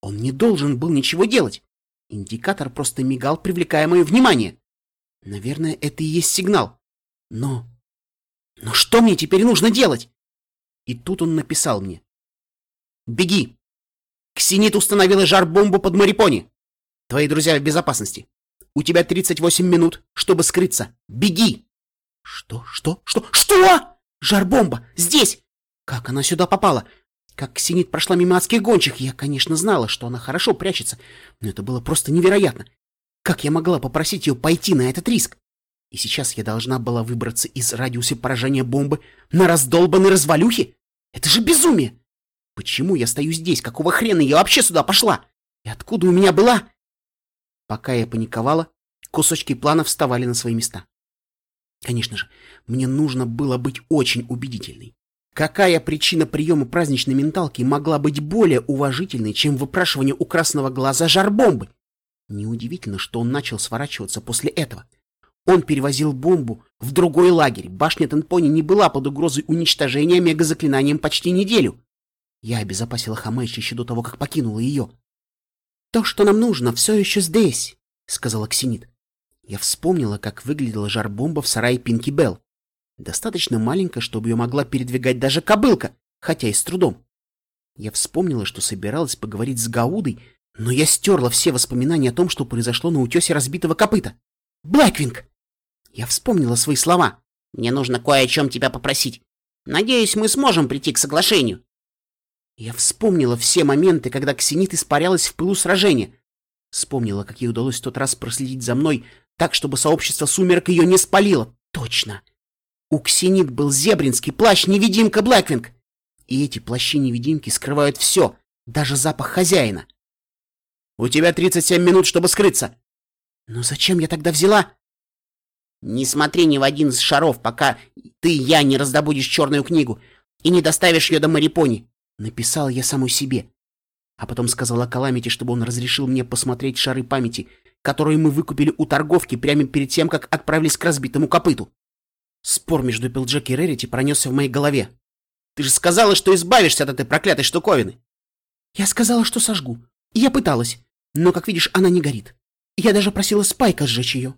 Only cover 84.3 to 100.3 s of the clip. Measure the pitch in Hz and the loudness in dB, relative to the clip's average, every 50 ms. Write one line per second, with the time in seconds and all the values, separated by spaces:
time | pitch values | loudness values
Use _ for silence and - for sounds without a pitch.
84.3 | 113 113 120 120 123 143 143 - - 131 131 123 123 127 123 131 127 123 120 135 | -2 -2 -2 -2 -2 -4 -4 -2 -4 -6 -6 -4 -6 -2 0 0 -2 0 0 -2
85.3 | - 165 165 - 208 208 214 269 214 135 - - _ _ _ _ _ _ - - | -2 -2 0 0 2 4 4 4 4 2 0 -10 _ _ _ _ _ _ -6 -6
86.3 | 160 - - 110 101 - - - 175 185 185 143 95 - _ _ _ _ _ _ | -4 -2 -2 -2 -2 -2 -4 -4 -2 0 0 0 0 -4 _ _ _ _ _ _
87.3 | _ _ _ _ _ _ _ _ _ - 107 107 - - - - _ 156 185 180 | _ _ _ _ _ _ _ _ _ -12 -12 -8 -6 -6 -6 -4 _ -2 -2 0
88.3 | 143 120 101 - - - 95 - 107 95 92 101 113 156 170 131 - _ - 113 | -2 -2 -4 -6 -8 -8 -8 -6 -6 -6 -8 -6 -4 -4 -4 -4 -6 _ -10 -10
89.3 | 101 101 113 131 131 117 113 117 113 120 117 151 175 214 190 139 107 - - - | -6 -6 -6 -4 -4 -6 -6 -4 -2 -2 -2 0 -2 -2 -4 -4 -6 -6 -12 -20
90.3 | _ _ _ _ _ - 110 120 123 139 151 - - - - 196 196 165 123 120 | _ _ _ _ _ -8 -4 -2 0 0 2 2 0 0 2 2 2 2 2 0
91.3 | 120 - - 170 139 123 - - - 123 127 143 170 160 135 127 120 165 175 180 | 0 2 0 0 0 0 -4 -2 -2 -2 0 0 0 2 0 0 0 0 -2 -2
92.3 | - - 143 120 - 117 117 120 117 - - 170 170 143 127 120 - 170 170 - | -2 -6 -6 -6 -4 -4 -4 -4 -4 -2 -2 -2 0 0 0 0 0 -2 0 0
93.3 | 170 147 135 131 143 180 - 160 165 - 220 208 - 202 - 104 - _ _ _ | 0 -2 -2 -4 -6 -4 -4 -4 0 0 2 2 2 -2 -2 -4 -14 _ _ _
94.3 | _ _ _ _ _ _ _ 151 185 285 302 208 - - 147 123 117 - - _ | _ _ _ _ _ _ _ 0 4 4 4 4 4 0 -4 -6 -6 -10 -18 _
95.3 | _ _ _ _ _ _ _ _ _ _ _ _ _ - 117 123 - - _ - | _ _ _ _ _ _ _ _ _ _ _ _ _ -12 -6 -6 -6 -4 _ 0
96.3 | 233 180 143 117 120 117 - 151 147 135 - 160 175 180 165 110 - _ _ _ | 0 2 2 0 0 -2 0 0 0 0 2 2 4 2 2 0 -2 _ _ _
97.3 | _ _ _ _ - - 113 117 123 139 135 123 123 120 117 - 143 139 131 127 | _ _ _ _ -10 -4 -2 -2 0 0 -2 -2 -4 -4 0 2 4 4 4 2
98.3 | - 156 147 135 - 131 135 131 - 127 - 139 139 - - 127 117 - _ _ | 2 0 -2 -2 -2 -2 -4 -4 -4 -4 -4 -4 -2 -2 -4 -6 -6 -12 _ _
99.3 | _ _ _ _ _ _ _ - 135 165 208 226 262 240 220 196 - 208 214 214 | _ _ _ _ _ _ _ -2 0 0 2 2 2 2 2 2 0 0 0 0